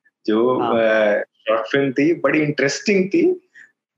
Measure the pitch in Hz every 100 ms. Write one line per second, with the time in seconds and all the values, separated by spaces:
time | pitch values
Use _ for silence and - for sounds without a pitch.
0 | _ _ - 107 123 127 120 117 110 110
1 | 107 104 - _ 110 110 110 139 139 131
2 | 147 165 139 156 151 147 139 - - 196
3 | 185 170 - 359 _ - - _ _